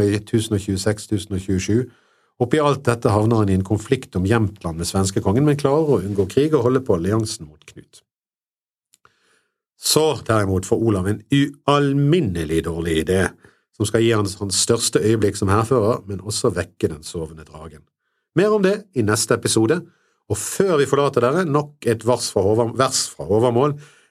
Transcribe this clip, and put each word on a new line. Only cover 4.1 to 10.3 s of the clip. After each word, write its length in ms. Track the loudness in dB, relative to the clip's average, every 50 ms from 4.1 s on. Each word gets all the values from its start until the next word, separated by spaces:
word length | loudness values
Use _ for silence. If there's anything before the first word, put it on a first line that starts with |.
| -4 -2
om 80 | 0 2
Jämtland 500 | 2 2 0 -2 -4 -8 -10 -8 -6 -6
med 80 | -6 -4
svenskekongen, 560 | -2 -2 -2 0 -2 -2 0 0 2 2 2
men 120 | 2 2 2
klarer 380 | 0 2 2 2 2 2 2
å 60 | 0 0
unngå 240 | -2 -2 -2 -2 0
krig 240 | 2 0 2 2 2
og 120 | 2 2 2
holde 160 | 0 0 0
på 140 | 0 0 0
alliansen 500 | 0 0 0 -2 -2 -4 -6 -10 -14 -16
mot 140 | -18 _ _
Knut. 360 | -20 -20 -20 -20 _ _ -20 _ _ _ _ _ _ _ _ _ _ _ _ _ _ _ _ _ _ _ _ _ _ _ _ _ _ _ _ _ _ _ _ _ _ _
Så 460 | _ -4 -2 0 2 2 0 0 -2 -2
derimot 400 | -2